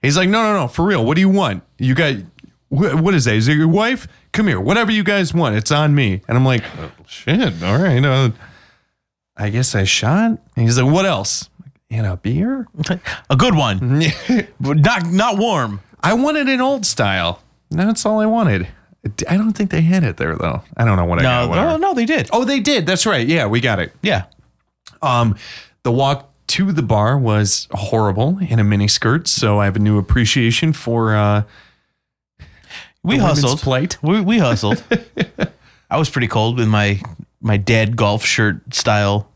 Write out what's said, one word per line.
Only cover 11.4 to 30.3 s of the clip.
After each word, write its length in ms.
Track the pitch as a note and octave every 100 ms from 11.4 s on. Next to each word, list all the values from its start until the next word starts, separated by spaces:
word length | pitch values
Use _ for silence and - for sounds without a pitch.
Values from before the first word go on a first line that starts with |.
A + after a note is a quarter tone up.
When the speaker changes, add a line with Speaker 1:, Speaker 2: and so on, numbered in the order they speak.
| - _ - _ _
Speaker 1:
"And 140 | A2 G#2+
a 80 | F2+
beer?" 520 | G#2 C3 G#3+ C4+ A#3+ - D#3 F#3 - - -
Speaker 2:
A 60 | C3+
good 200 | B3 E3+
one. 480 | C3 F#2+ B2 C#3 D#3+ - -
Speaker 1:
<laughs> 280 | B3 - -
Speaker 2:
But 160 | C3 D3+
not, 300 | D3+ A#3 E3+
not 300 | F#3 A3+ G3+
warm. 440 | A3+ F#3 A#2 G2+ - _
Speaker 1:
I 120 | D#3+
wanted 340 | A3+ C#4 D4+ C4+
an 140 | C4+
old 240 | B3+ C#4 G3
style. 560 | - G#2 F#2+ E2+ F2 _ _ _
That's 340 | D#3 G3 A3 G#3+
all 160 | G#3+
I 40 | G#3+
wanted. 440 | A3+ G3 G2+ F2 - _ _ - - D3+
I 80 | F3+
don't 160 | A3
think 200 | G#3 G3+
they 100 | D#3+
had 240 | D#3+ F#3 C#3+
it 100 | -
there, 220 | D#2+ D#2
though. 240 | E2 C2 - -
I 80 | A#2
don't 100 | F#2+
know 80 | E2+
what 140 | E2+
I 40 |
Speaker 2:
No, 60 | B2+
Speaker 1:
got, 200 | B2 B2
whatever. 200 | F3 C#4+
Speaker 2:
oh, 60 | D#4+
no, 160 | F#4+
they 120 | D4+ A#3
did. 240 | D#4 -
Speaker 1:
Oh, 140 | A3 B3
they 160 | C#4
did. 240 | A3 C#4 D#3+
That's 200 | F#3 A3
right. 220 | E3 A#2
Yeah, 200 | E3 A2
we 120 | A#2
got 200 | B2 G2+
it. 120 | E2+ _
Speaker 2:
Yeah. 240 | G3 D3 F#2 _ _ _ _ _ - _
Speaker 1:
Um, 360 | D3+ B2 A#2 G2+ - - - _
the 80 | B2+
walk 400 | A#2+ C#3 C#3+ - _ -
to 240 | - F#3+
the 100 | D#3+
bar 380 | A#2 A2 G#2 C#3
was 480 | A#2+ G#2+ G#2 - -
horrible 680 | - G2 A2 G#2+ F#2+ C3 F#3+
in 180 | F#3 A#2
a 40 |
mini 240 | G#2 G#2 G2+
skirt, 400 | - A2 C#3+ -
so 320 | - A2+ G#2
I 60 | G2+
have 100 | G2
a 40 |
new 200 | G#2 G#2
appreciation 760 | G2 B2 A#2